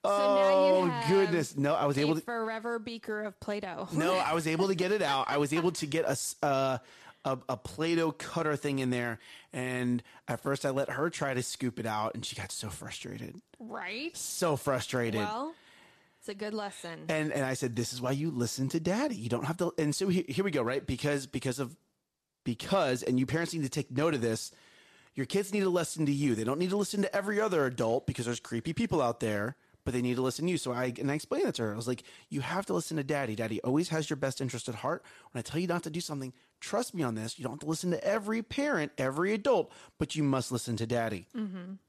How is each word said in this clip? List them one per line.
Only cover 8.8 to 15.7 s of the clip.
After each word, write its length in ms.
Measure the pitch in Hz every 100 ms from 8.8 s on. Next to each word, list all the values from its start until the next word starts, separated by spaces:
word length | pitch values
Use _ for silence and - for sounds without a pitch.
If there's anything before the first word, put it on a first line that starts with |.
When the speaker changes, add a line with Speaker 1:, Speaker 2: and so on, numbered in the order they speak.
| 127
Speaker 1:
there. 300 | 123 120 113 - - -
And 480 | 127 127 127 123 123 - - -
at 140 | 120
first 240 | - 139 143
I 60 |
let 180 | 135 139
her 200 | 127 165
try 240 | - 143
to 100 | 127
scoop 360 | 120 - 127 -
it 60 | 113
out, 300 | 107 110 110
and 100 | -
she 100 | -
got 160 | 95
so 180 | - 107
frustrated. 680 | - - - - 107 - 196 _ -
Speaker 2:
Right? 560 | 226 220 185 220 320 -
Speaker 1:
So 380 | - - 170 135
frustrated. 640 | - 127 - 127 117 107
Speaker 2:
Well, 320 | 104 220 320 - -